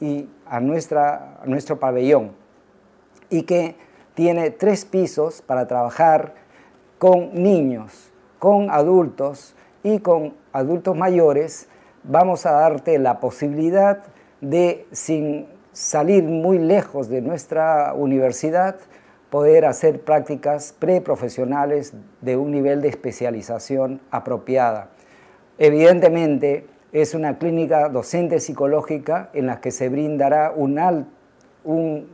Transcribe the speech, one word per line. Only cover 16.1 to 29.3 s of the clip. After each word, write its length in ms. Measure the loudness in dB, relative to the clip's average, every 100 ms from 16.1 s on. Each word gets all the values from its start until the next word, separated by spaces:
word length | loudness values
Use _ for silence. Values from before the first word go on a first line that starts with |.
| 2
muy 340 | 2 0 0 0
lejos 500 | 2 0 0 -6 -6
de 120 | -6
nuestra 720 | -6 -8 -6 -2 0 0 -2
universidad, 800 | -2 -2 0 0 -2 -2 0 0 -4 -16 -20 _ _ _
poder 340 | 0 4 6
hacer 360 | 4 2 0 0
prácticas 720 | 0 0 0 -6 -4 -4 -8 -6
preprofesionales 1160 | 0 0 0 -4 -6 -6 -4 -2 -2 -2 -6 -14 -20 _
de 160 | -4 -2
un 140 | -2
nivel 320 | 0 0 0
de 60 | -2
especialización 1120 | -4 -10 -6 -6 -6 -8 -10 -6 -4 -4 -8 -10
apropiada. 800 | -8 -6 -8 -2 0 0 -2 -10 _ _ _ _ _ _ 2
Evidentemente, 1080 | 4 6 6 6 4 2 0 0 0 -2 -8 _ _
es 240 | -2 -2
una 240 | -2 -4 -4
clínica 500 | -2 -2 0 0 0
docente 520 | -2 -4 -4 -2 -2
psicológica 880 | -4 -4 0 0 -2 -6 -4 -6 -6